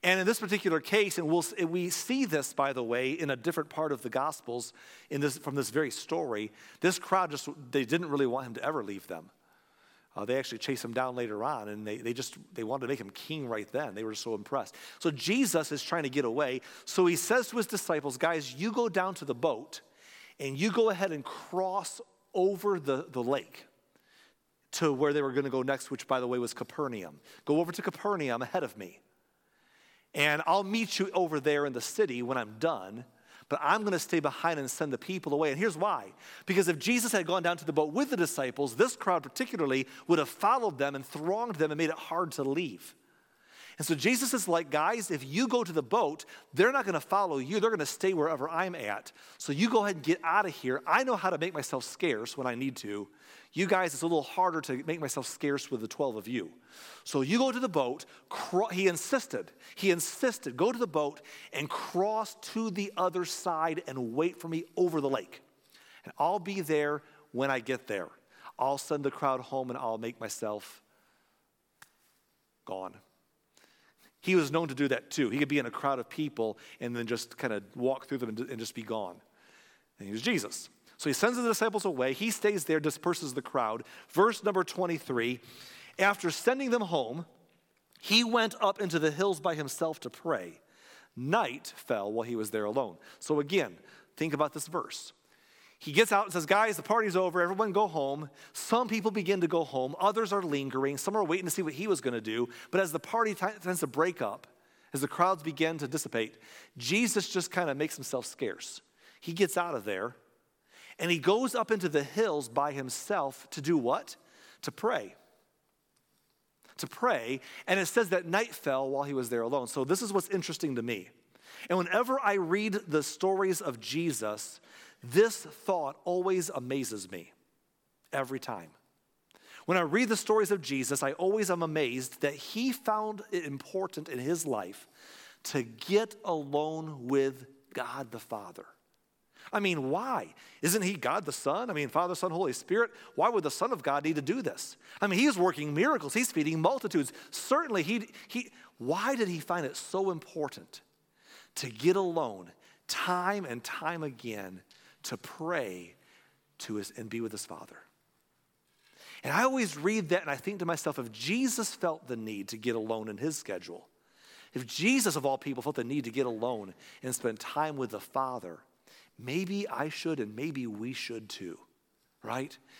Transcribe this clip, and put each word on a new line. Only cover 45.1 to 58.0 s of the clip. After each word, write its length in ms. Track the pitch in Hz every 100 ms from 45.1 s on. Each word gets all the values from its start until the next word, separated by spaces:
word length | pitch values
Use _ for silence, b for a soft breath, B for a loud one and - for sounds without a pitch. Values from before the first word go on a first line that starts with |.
if 140 | 151
you 240 | 135 156 247
go 160 | 247
to 80 | 196
the 100 | 160
boat, 440 | 123 - 170 156 - B B
they're 180 | 131 214
not 160 | 269 202
gonna 140 | 170
follow 380 | - 196 196 143
you. 200 | 131 208
They're 120 | 214
gonna 140 | 214
stay 300 | 143 - 190
wherever 340 | 180 151 156 147
I'm 280 | 165 185 170
at. 340 | 107 104 - - B B
So 160 | -
you 160 | 143 226
go 140 | 226
ahead 140 | 202 175
and 80 |
get 160 | 135 175
out 240 | 165 185 196
of 80 |
here. 260 | 147 127 131 151
I 160 | 185
know 140 | 262 214
how 140 | 185
to 80 | 165
make 140 | 165
myself 300 | 165 135 135
scarce 560 | - - 175 110 117 -
when 80 | 127
I 80 |
need 220 | 120 135 127
to. 320 | 104 104 101 B B B B
You 140 | - 180
guys, 260 | 185 180
it's 100 | 139
a 40 | 165
little 160 | 165
harder 380 | 139 - 185 160
to 240 | - 131
make 160 | 147 165
myself 260 | 147 - 127
scarce 460 | - 147 139 -
with 80 | 123
the 80 | 110
twelve 260 | - 139
of 140 | 110 101
you. 240 | 123 85 - B B B B
So 200 | - 139
you 160 | 135 226
go 120 | 262
to 80 | 247
the 100 | 247
boat." 380 | 160 123 143